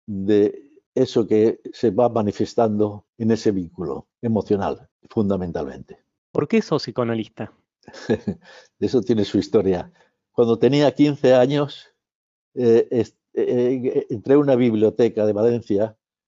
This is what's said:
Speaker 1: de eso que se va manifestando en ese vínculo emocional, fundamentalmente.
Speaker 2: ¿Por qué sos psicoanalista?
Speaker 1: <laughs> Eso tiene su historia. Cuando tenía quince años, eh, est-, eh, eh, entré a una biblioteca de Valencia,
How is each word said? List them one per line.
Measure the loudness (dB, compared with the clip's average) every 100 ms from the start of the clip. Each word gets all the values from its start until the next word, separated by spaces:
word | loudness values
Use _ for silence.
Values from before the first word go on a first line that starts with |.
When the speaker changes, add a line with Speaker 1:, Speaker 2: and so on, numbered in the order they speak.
| -12
Speaker 1:
de | -8 0 2 2 0 -16 _ _
eso | -2 0 0
que | 2 2 2 0 -10
se | -4 -2
va | 0 0
manifestando | 0 -4 -4 -4 0 0 0 -2 -4 _ _
en | -2
ese | 0 0
vínculo | -2 -6 -10 -10 -10 -12 _
emocional, | -4 -2 0 -2 -2 -8 -14 _ _
fundamentalmente. | -4 -2 -2 -4 -8 -10 -12 -18 -20 _ _ _
Speaker 2:
¿Por | -4 0
qué | -2
sos | 0 -4
psicoanalista? | -4 -6 -4 -4 -8 -12 -16 _ _ _
Speaker 1:
<laughs> | -20 -20 -4 -4 -4 -12 -14 -20 _ _
Eso | -2 -2
tiene | 0 -2
su | 0 -2
historia. | 0 0 0 -2 -6 _ _ _ _
Cuando | -2 0 2
tenía | 2 4 2
quince | 4 0 2 4
años, | 4 4 0 -4 -8 -20 _ _ _ _ _ _
eh, | -2 4 4 4
est-, | -2 -4 _ _
eh, | -4 -2 0 0 0
eh, | -2 -4 -4
entré | -8 2
a | 2
una | 4 2
biblioteca | 2 2 2 2 0 2
de | 0
Valencia, | 2 0 0 -2 -2 -2 -6 _ _